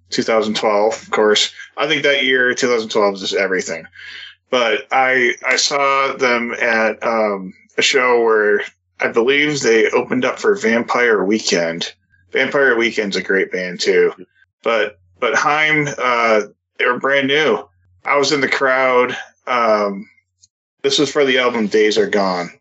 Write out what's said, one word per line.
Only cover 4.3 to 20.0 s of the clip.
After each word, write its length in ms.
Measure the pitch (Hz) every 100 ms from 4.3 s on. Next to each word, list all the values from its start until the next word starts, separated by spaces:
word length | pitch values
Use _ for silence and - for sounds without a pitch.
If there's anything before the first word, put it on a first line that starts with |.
| - _
But 360 | 127 117 107 -
I, 420 | 131 131 131 120 -
I 120 | 131 120
saw 560 | - 143 139 139 135 131
them 360 | 127 120 120 -
at, 420 | 120 113 110 107
um, 480 | 117 113 107 98 92 - _ -
a 60 |
show 400 | - 135 127 120
where 380 | 113 110 104 104 - - _ -
I 80 | 127
believe 520 | 117 120 143 147 143
they 300 | 127 113 104
opened 340 | 120 120 127
up 140 | 127 -
for 160 | 113
Vampire 680 | 98 110 117 113 123 120 104
Weekend. 680 | 92 110 - 92 82 85 - - _ _ _
Vampire 440 | 123 131 143 135 117
Weekend's 400 | 117 110 101 92
a 60 |
great 280 | 92 95 -
band 300 | 92 90 90
too. 320 | - 90 87 92 90 _ _ _
But, 360 | 113 113 104 - _ _
but 160 | 117
Haim, 540 | 110 151 151 156 151 143 127
uh, 440 | 123 120 113 107 101 _ _ -
they 80 | 123
were 140 | 117
brand 260 | 131 139 135
new. 420 | 147 147 104 - _ _ _
I 120 | - 143
was 140 | 135
in 80 | 147
the 80 | 131
crowd. 680 | - 135 131 131 123 127 127 - _ -
Um, 600 | 120 117 104 104 98